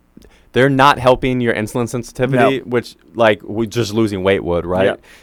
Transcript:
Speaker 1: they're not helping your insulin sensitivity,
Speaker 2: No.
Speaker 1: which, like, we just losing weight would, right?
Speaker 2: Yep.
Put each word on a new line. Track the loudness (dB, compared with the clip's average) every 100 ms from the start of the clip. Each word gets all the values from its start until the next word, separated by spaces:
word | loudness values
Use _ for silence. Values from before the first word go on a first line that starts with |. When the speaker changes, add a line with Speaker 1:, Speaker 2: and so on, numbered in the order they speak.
| _ -20 -20 _ _
Speaker 1:
they're | 0 2
not | 4 4 4
helping | 2 2 0 -2
your | -2
insulin | -2 -4 -4 -4
sensitivity, | -6 -10 -4 -2 2 2 0
Speaker 2:
No. | -4
Speaker 1:
which, | -4 -4 -20 _
like, | 2 2 2
we | -4 -6 -4
just | -4 -2
losing | 0 -2 0
weight | 0 0
would, | 0 -4 -2
right? | 0 0
Speaker 2:
Yep. | -2 _ -20